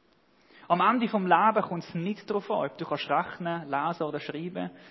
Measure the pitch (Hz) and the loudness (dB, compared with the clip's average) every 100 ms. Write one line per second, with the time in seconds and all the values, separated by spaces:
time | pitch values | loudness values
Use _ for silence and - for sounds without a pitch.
0 | _ _ _ _ _ - - - 190 240 | _ _ _ _ _ -18 0 4 6 4
1 | 214 214 180 175 214 214 - 175 - 170 | 2 0 4 6 6 4 0 -6 -6 -4
2 | 180 208 - 202 - 202 139 - 160 143 | -4 -6 -4 -4 -2 -2 -2 -4 -6 -6
3 | - 147 180 - 170 170 139 139 160 170 | 0 0 -2 -6 -6 -6 -4 -2 -2 -2
4 | 151 147 - 147 175 185 180 - - | -4 -4 -6 -8 -8 -8 -10 -12 -20